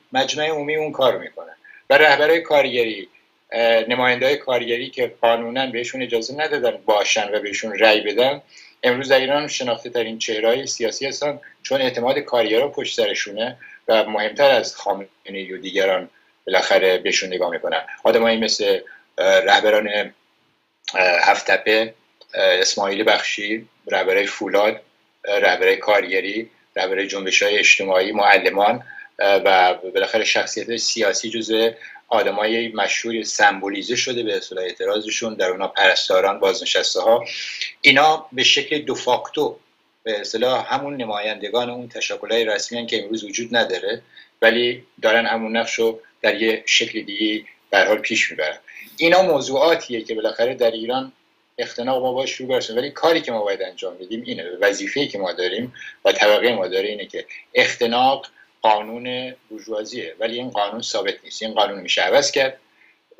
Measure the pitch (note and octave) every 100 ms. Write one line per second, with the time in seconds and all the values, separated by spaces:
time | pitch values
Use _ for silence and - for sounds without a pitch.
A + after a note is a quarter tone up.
0 | _ C3 C3+ D3 D#3 D3+ C#3+ D#3 D3+ C3+
1 | B2+ G2 - - - - - - - C#3
2 | D3+ C#3+ D3+ E3 E3 D3 C3+ A#2+ A2+ G2+
3 | F2+ _ _ _ _ A2+ A#2 A2+ A2+ B2
4 | B2 B2 C3 C#3+ - A#2+ A#2 A#2+ C3+ C3+
5 | A#2 - A#2 A#2 A#2 B2 C3 A2+ A#2+ C3
6 | A#2+ A#2 A2+ C#3+ D3+ C#3+ A#2+ G#2 A2 G#2
7 | G2 A2+ G2+ G#2 G#2 G2 A2 G2 A2 G#2+
8 | G#2 G#2 C3 D3 - - - _ B2+ B2+
9 | C3 C3+ C3 C#3+ D3+ - B2 A2+ B2 A#2+
10 | A2 A2+ - G#2+ A2+ B2+ B2+ - A2 -
11 | C3+ C3+ D3 C#3 - _ - C3+ B2+ B2
12 | A#2+ C#3+ - A#2+ G#2+ A2 C#3+ - A#2+ -
13 | G#2 - G#2+ G2+ A#2+ B2+ - - - A2
14 | G#2+ G#2+ G#2+ B2 C#3+ A#2+ F#2+ - G2+ G2
15 | G2 _ G2 G2 F#2+ F#2 F#2 F#2+ F#2+ F#2
16 | F2+ _ _ _ - F#2 - F#2+ F#2 F#2
17 | F#2+ F#2 F#2+ F2+ F2 E2 F2 D#2+ - -
18 | - A2+ A2+ A2 A2 - G2+ F#2+ - -
19 | _ - F#2 F#2+ F#2+ G2+ G#2+ G#2+ G#2 G#2
20 | G2 - _ _ _ _ _ _ - F#2+
21 | F2+ F2 F#2+ G2 - F#2+ G#2+ A2 A2+ -
22 | _ _ _ F#2+ F#2+ F2+ F#2+ - G2 G2
23 | G#2+ G#2 - - G#2 A2+ A2+ _ - F#2+
24 | F#2+ F#2+ G2 - G2 G2+ G#2+ A2 - _
25 | _ _ - G2+ G2 F2+ F#2 F#2+ - G#2
26 | F2+ F#2+ F#2+ G#2+ A2+ _ _ F#2+ F#2 F#2+
27 | G2 G2 F#2+ F#2 G2+ G#2 F2+ - F#2+ F#2
28 | G2 G#2+ G2+ G2 F2+ F#2+ G#2 A#2+ - -
29 | - - G2+ G2 G2 F#2 F2+ F#2 F#2 F#2+
30 | F#2+ A2 G2+ A2 F#2 A2 G2+ A#2 - A2+
31 | G2+ F#2+ A2+ A2+ A2 A2 A2+ - - -
32 | _ A2 G2 G2+ G#2+ A#2 A#2 G#2+ F#2+ -
33 | A#2 A2+ G#2+ - G#2 F#2+ G2 G2+ F#2 A#2+
34 | C3 A#2+ A2 F#2+ - F#2 F#2 F2+ F#2+ G#2+
35 | G#2+ G#2+ A2+ G2+ F#2 F#2 F#2+ G2 F#2+ F2+
36 | - F#2 G2 G2 G2 F2+ - F#2+ F#2 F#2
37 | G2+ A#2+ - - - - - - C#3+ C3+
38 | D#3 D#3 - B2+ A#2+ C#3+ C#3 D3+ B2+ A#2+
39 | B2+ A#2 - D3+ C#3+ - _ _ _ _
40 | A2+ G#2 G#2 A2 B2 A#2+ A2 C3+ C#3+ C#3
41 | A2 G#2 G#2+ G#2 G#2 A#2 A#2+ B2 A#2+ A2
42 | - G2+ G#2 A#2 A2 G2+ - A#2+ A2+ A2
43 | G2+ A2 G2+ G#2+ A2+ A#2 A2 A2+ F#2+ A#2
44 | - - - _ A2+ A#2 A#2+ A#2+ - -
45 | A2 A2+ A2+ A2+ A2+ A#2 A2+ - A2+ A2
46 | - _ G#2+ G2+ A2 A2 - - A2+ G#2+
47 | G2+ G2+ G#2+ G#2+ - _ _ G2 F#2 G#2+
48 | - A2 - D2+ D2+ D2 - - - -
49 | E3 F#3 F#3 C#3 B2 C3+ D#3+ D#3+ - A#2
50 | G#2+ A2 G#2+ - A#2+ B2+ A#2 A2+ A#2 C3
51 | C3+ - _ _ _ - A#2 - B2 B2+
52 | B2+ B2+ C3 - B2+ B2 A2+ A2+ C#3+ -
53 | D#3 E3 C3+ A2+ G2+ F#2+ F#2 - F#2 F2+
54 | F#2 A#2 A#2+ F#2 F2 F2+ G2+ G2+ G2 C#3
55 | C#3+ G2+ F#2 F2 F2+ G2+ B2+ - - -
56 | G2+ F#2+ G#2 G#2 A#2 A2 F2+ F#2+ G2+ G#2
57 | F#2+ F2+ - - - B2 A2+ - A#2 A#2+
58 | C3 - - _ _ _ A2 G#2 G#2+ A#2+
59 | B2 B2 B2+ B2+ _ G#2+ A2+ G#2+ G#2+ A#2+
60 | D#2+ D#2+ A2 A#2+ B2+ G#2 G2+ A2 A2+ G#2+
61 | G2 F2+ - - A2 A2 G2+ G2 F2 -
62 | F2+ C3+ C#3+ C#3+ C3+ - _ _ _ _
63 | _